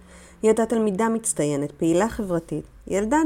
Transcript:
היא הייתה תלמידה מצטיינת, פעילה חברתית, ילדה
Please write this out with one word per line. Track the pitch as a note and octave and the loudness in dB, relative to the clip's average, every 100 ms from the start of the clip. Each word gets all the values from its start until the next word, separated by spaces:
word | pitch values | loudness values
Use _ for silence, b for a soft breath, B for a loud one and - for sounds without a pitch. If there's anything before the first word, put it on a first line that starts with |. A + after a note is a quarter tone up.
| B B B B | B B B B
היא | A3 | 2
הייתה | A3 A3+ | 2 2
תלמידה | A#3 G#3+ F#3+ A3 | 0 0 0 0
מצטיינת, | A3+ A3+ - D3 C#3+ D3 | 0 -4 -2 0 0 -4
פעילה | - E3 E3+ G#3+ | -2 0 2 0
חברתית, | - G3+ E3+ E3 D3+ - - - | -2 -4 -4 -4 -10 -10 -18 -4
ילדה | F3+ G#3+ D4 | -2 2 4